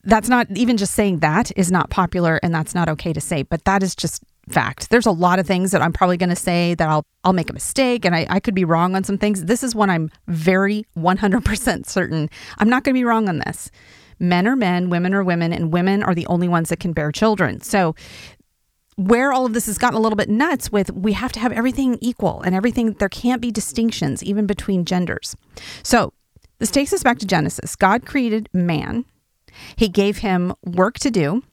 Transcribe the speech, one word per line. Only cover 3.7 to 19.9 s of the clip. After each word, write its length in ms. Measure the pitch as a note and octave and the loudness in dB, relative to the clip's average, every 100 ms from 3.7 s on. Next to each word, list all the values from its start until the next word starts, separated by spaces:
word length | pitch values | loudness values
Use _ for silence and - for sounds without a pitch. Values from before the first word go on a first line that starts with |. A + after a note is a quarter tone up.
| G3 | 2
is 120 | F#3+ | 0
just 280 | - E3 - _ _ - | -4 -6 -8 _ _ -2
fact. 420 | - A2 - - | 0 0 -6 0
There's 160 | A#3+ | 2
a 60 | A3 | 4
lot 260 | E3 F3 F#3 | 4 4 4
of 80 | |
things 260 | F#3+ F#3 F#3 | 2 0 2
that 100 | F#3 | 2
I'm 120 | D#3+ | 0
probably 240 | - F#3 F3 | 2 2 2
gonna 180 | F3+ | 0
say 380 | F3 - F3 F3 | 0 0 0 0
that 120 | E3+ D#3+ | 0 2
I'll, 180 | D#3 - _ | 0 -2 _
I'll 100 | F3+ | 0
make 160 | F#3 E3 | 2 -2
a 40 | |
mistake, 520 | - - - B3+ A#3+ | -6 -6 0 0 2
and 100 | F#3+ | 2
I, 100 | E3+ - | 0 0
I 100 | G3 | -2
could 160 | - | 0
be 80 | F#3+ | 0
wrong 320 | F3 E3 F3+ | 2 2 2
on 80 | F#3+ | 0
some 140 | G3 G3 | -2 -2
things. 280 | G#3 G3 | 0 -2
This 160 | E3 A#3+ | 0 0
is 140 | B3+ | 0
one 140 | A3+ G3+ | 0 2
I'm 200 | E3+ D#3 _ - | 2 -2 _ -6
very 580 | E3 D#3+ F#3 G3 G#3+ - | 0 2 2 2 0 -6
one 240 | - E3 F#3 | -2 0 2
hundred 260 | G#3 A3+ | 2 2
percent 420 | - G#3+ - F3 | 0 -2 -2 -4
certain. 440 | - G3 F3 D#3+ D3+ - - - | -2 -4 -2 -2 -4 -8 -18 0
I'm 120 | G#3+ | 2
not 140 | B3+ | 2
gonna 100 | C#4 | 2
be 100 | B3+ | 0
wrong 240 | A#3+ A3+ G#3 | 2 2 0
on 120 | D#3+ | -2
this. 300 | - - - _ - - - - | -6 -10 -16 _ -20 -20 -20 -4
Men 300 | F3 F3 G3+ | 0 2 2
are 80 | |
men, 340 | C4 G3 F3+ F3+ | 2 0 0 0
women 240 | F3 F3+ | 0 0
are 100 | G3 | 0
women, 280 | F#3 E3+ E3 | 0 0 0
and 220 | E3+ E3 | -2 0
women 280 | F3 F#3 G3+ | 0 2 2
are 140 | G3 | 0
the 100 | E3+ - | 0 0
only 200 | F3 F3 | 0 2
ones 220 | E3+ E3 | 0 0
that 100 | E3 | -4
can 140 | F3+ | -4
bear 180 | D#3+ D3+ | -2 -4
children. 500 | - A3 G#3 C#3+ - | 2 2 2 0 -2
So 320 | - G#3 F3 E3 - - - - _ _ _ _ _ | -2 0 0 -2 -14 -20 -20 -20 _ _ _ _ _
where 360 | - F#3+ A#3+ C#4 | -6 2 4 4
all 140 | C4 | 0
of 80 | B3+ | 0
this 140 | A3+ A3 | -2 -4
has 100 | F#3+ | -2
gotten 200 | B3 | 0